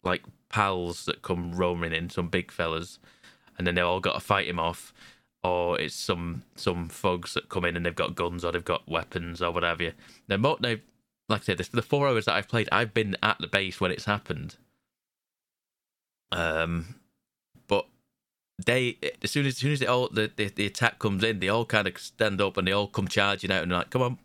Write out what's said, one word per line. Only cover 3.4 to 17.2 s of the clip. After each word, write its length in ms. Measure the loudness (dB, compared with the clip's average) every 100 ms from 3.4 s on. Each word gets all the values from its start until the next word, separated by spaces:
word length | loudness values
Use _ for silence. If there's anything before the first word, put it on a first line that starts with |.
| _ -2
and 80 | 0
then 80 |
they've 100 | 2
all 160 | 2 2
got 140 | 0
to 60 | -2
fight 280 | 2 2 2
him 100 | 0
off, 340 | -2 -2 -12 -20 -20 -20 _ _
or 340 | 0 2 2 0
it's 140 | -2
some, 500 | -6 -2 -2 -2 -8 -10 -4
some 320 | -2 -2 -4
thugs 460 | -2 -2 0 -2
that 140 | -8 -4
come 160 | -2
in 120 | -2 0
and 80 |
they've 120 | -2 -2
got 180 | -4
guns 300 | -2 -4 -2
or 80 | -2
they've 120 | -4
got 240 | -2 -4 -2
weapons 540 | -4 -2 -6 -6 -4
or 80 | -2
what 140 | 0
have 160 | 0 0
you. 120 | -4 -6 -20 -20 -4
Now, 80 | 2
mo-, 200 | 2 2
now, 160 | -2 -4 -8 _ _ _ _
like 120 | -2
I 40 |
said, 140 | 0 -2
this, 80 | 0
the 140 | -2
four 240 | 0 2 4
hours 180 | 2 2
that 80 |
I've 120 | 0 0
played, 220 | 0 4
I've 240 | 2 4
been 220 | 2 0 2
at 140 | 2 2
the 80 | 2
base 320 | 0 0 0
when 100 | 0
it's 140 | 0
happened. 500 | 0 -2 0 -6 -6 -14 _ _ _ _ _ _ _ _ _ _ _ _ _ _ _ _ _
Um, 640 | -2 0 0 0 -2 -4 -14 _ _